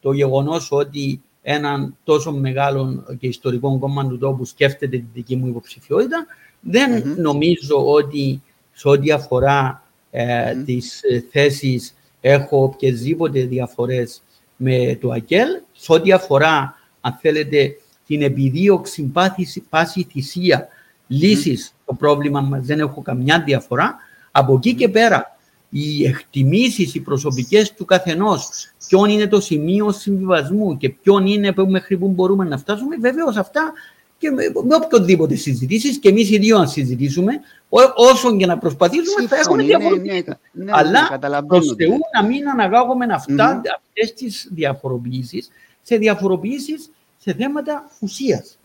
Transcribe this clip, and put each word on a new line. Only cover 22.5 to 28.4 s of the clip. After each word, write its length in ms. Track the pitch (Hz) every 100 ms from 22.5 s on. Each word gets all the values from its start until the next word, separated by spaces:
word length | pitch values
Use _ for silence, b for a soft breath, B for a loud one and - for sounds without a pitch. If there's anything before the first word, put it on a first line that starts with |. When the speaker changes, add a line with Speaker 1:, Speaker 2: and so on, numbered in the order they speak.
| 139 127
Speaker 1:
δεν 140 | 147
έχω 220 | 151 139
καμιά 420 | 135 127 131 165 147
διαφορά. 500 | 131 - 123 190 - B B B
Από 220 | - 135 131
εκεί 140 | 160
Speaker 2:
Μμμ. 60 | 240
Speaker 1:
και 120 | 233
πέρα, 480 | 196 233 165 110 _ _ _ _
οι 360 | 143 151 147 139
εκτιμήσεις, 920 | 131 - 139 135 180 247 - 165 165
οι 40 |
προσωπικές 720 | 135 139 143 127 127 208 208
του 120 | - 180
καθενός, 840 | 185 180 160 208 165